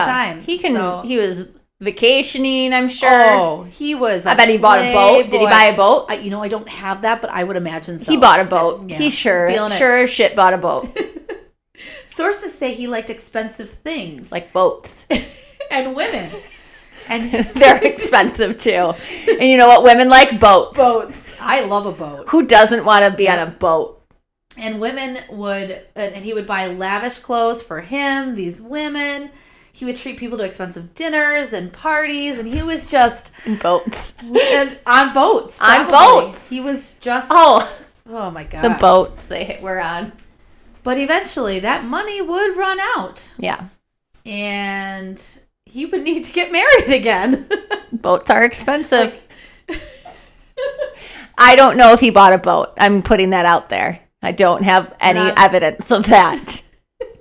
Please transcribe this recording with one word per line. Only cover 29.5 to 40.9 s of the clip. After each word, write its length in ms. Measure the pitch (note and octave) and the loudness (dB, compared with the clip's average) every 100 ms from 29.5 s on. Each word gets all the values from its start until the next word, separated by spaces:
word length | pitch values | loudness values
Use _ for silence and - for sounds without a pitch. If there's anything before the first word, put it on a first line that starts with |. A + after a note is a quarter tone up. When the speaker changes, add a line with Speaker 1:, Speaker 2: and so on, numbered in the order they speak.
| _ _ | _ _
Speaker 1:
He 120 | - | -16
would 120 | B3 B3 | -12 -12
treat 200 | C4+ B3 | -12 -14
people 220 | A#3+ A3 | -12 -10
to 60 | |
expensive 500 | F#3+ F#3 F#3 F3 E3+ | -10 -10 -14 -14 -18
dinners 580 | - D#4+ D4+ D4 D4 C#4 | -12 -6 -2 -2 -4 -6
and 180 | G#3 F3+ | -10 -12
parties, 640 | - D#4 D4+ D4+ D4 C#4+ B3 | -10 -6 -4 -4 -6 -8 -10
and 80 | A3+ | -10
he 160 | C#4+ | -8
was 260 | D#4+ D#4+ - | -8 -8 -4
just 440 | C#4 A#3+ A#3 - _ | 0 0 -2 -18 _
Speaker 2:
And 140 | - G#3 | -8 -4
boats. 560 | E3+ F3+ - - - - | -2 -2 -4 -12 -14 -16
Speaker 1:
and 580 | A#3+ B3 C#5 D4 C4+ - - | -2 0 2 0 -2 -6 0
on 260 | B3 C4+ | 2 2
boats, 480 | C4+ E4 G#4+ - - | 0 0 0 -4 -2
Speaker 2:
On 280 | G#3+ B3+ D#4+ | 2 2 4
Speaker 1:
probably. 380 | C#4+ F#4+ B4+ - | 6 8 6 4
Speaker 2:
boats. 200 | - - | -8 -14
Speaker 1:
He 100 | B3+ | -10
was 340 | C4+ C#4 - - | -8 -8 -10 -12
just 280 | B3 B3 B3+ | -6 -6 2
Speaker 2:
Oh. 480 | E4+ D#4+ A3 - - - _ - | 6 6 6 0 -12 -20 _ -18
Speaker 1:
Oh, 220 | A3+ F#3+ | -12 -12
my 140 | E3 | -12
Speaker 2:
The 60 | D3+ D#3+ A#3 | -14 -4 -4
Speaker 1:
gosh. 120 | - | 2
Speaker 2:
boats 440 | F#3 F#3 - - - | 4 4 2 -8 -14
they 160 | - | -12
hit 160 | F#3+ - | -12 -12
were 180 | F#3+ F#3 | -10 -8
on. 320 | E3 F3 A3 - _ _ _ _ _ _ | -8 -8 -12 -16 _ _ _ _ _ _
Speaker 1:
But 140 | B3+ | -6